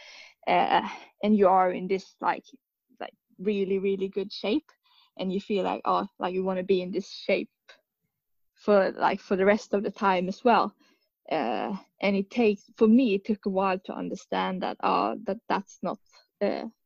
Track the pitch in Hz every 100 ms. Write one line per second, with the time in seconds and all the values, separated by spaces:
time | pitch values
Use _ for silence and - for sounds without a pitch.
0 | - - - _ - 175 - 165 214 -
1 | - _ 208 214 185 190 185 180 180 190
2 | - - 190 160 - - _ _ _ -
3 | - - _ - 190 202 190 190 196 196
4 | 190 196 190 - 196 285 - _ _ _
5 | _ - 190 185 - 202 185 - - 180
6 | 196 - 185 185 190 185 185 190 180 190
7 | - - - 196 - _ _ - _ _
8 | _ _ _ _ _ _ - 202 190 -
9 | - 196 - 190 190 214 - 202 220 -
10 | 196 185 185 - 247 202 208 - _ _
11 | _ _ - 156 117 104 107 196 - -
12 | 196 196 196 - 226 202 _ - 220 233
13 | 254 196 - 208 208 190 190 185 - -
14 | 175 202 - 190 190 185 - - - -
15 | - - 214 202 - 185 - _ 180 -
16 | _ _ _ - 202 69 226 -